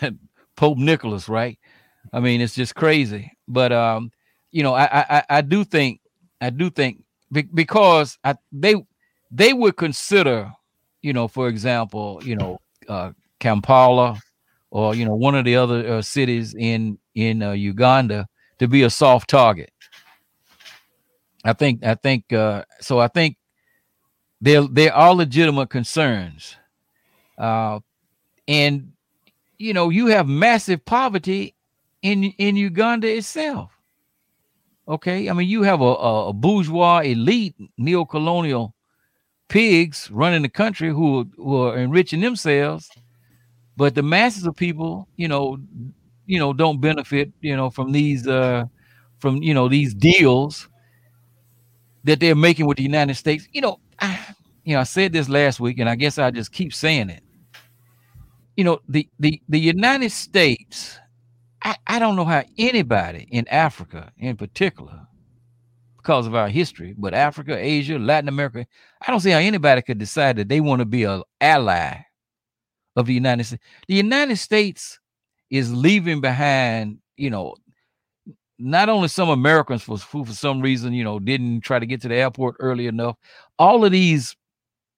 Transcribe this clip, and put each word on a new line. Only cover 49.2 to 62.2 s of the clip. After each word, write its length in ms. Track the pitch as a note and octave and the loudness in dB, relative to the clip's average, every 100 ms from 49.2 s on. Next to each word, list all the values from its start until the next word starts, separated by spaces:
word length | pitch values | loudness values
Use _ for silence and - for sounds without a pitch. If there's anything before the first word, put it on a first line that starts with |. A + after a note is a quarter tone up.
| C#3 C3+ | -2 -2
you 100 | D#3+ | 0
know, 160 | C#3 B2 | 2 2
these 240 | C#3 C#3 | 2 0
deals 760 | G2+ D#3 F#3 C#3 B2+ C#3+ - - _ _ _ _ _ _ _ _ _ _ _ _ _ | 2 4 6 6 4 0 -8 -18 _ _ _ _ _ _ _ _ _ _ _ _ _
that 160 | C#3+ D3 | 0 2
they're 160 | E3 D3+ | 4 4
making 300 | E3+ D#3 D3 | 4 4 0
with 100 | C#3 | -2
the 80 | |
United 320 | C3+ D3+ C#3+ C3 | 0 0 0 -2
States. 320 | D#3 D3+ - | -2 -4 -4
You 100 | D4 | -6
know, 180 | B3 F3+ _ - | -4 -6 _ -8
I, 200 | G3+ F#3 - - _ _ | -6 -6 -12 -20 _ _
you 100 | D#3+ | -4
know, 60 | C#3+ | -2
I 40 | |
said 280 | B2+ F#3 G3 | -2 0 0
this 160 | E3 C3+ | 0 0
last 300 | C#3 C#3+ B2 | 2 2 0
week, 220 | B2 B2 | -4 -2
and 80 | A#2 | -2
I 80 | A#2 | 0
guess 220 | C#3+ D3+ | -2 0
I 120 | B2+ | -2
just 220 | A#2+ A2 | -2 -8
keep 200 | - E3+ | -8 -8
saying 380 | - D#3 D3+ F#2+ | -4 -2 -2 -4
it. 140 | E2 _ _ _ - _ _ _ _ _ - - _ _ - | -10 _ _ _ -20 _ _ _ _ _ -20 -20 _ _ -2
You 60 | |
know, 160 | F3+ D#3+ - | 0 0 -2
the, 200 | D3 D3+ - | -4 -4 -2
the, 240 | D3 D#3 - | -2 -2 -2
the 100 | D#3 | 0
United 540 | D#3+ F3 A#3+ C4+ A#3 | 2 2 2 0 -2
States, 880 | - - F#3+ D#3 A#2 - - - - _ _ _ _ _ - | -6 -4 2 2 2 -6 -18 -18 -20 _ _ _ _ _ -12
I, 100 | - G3+ - | -8 -8 -6
I 100 | A#3+ | -2
don't 160 | A3+ | 0
know 100 | F#3+ | 0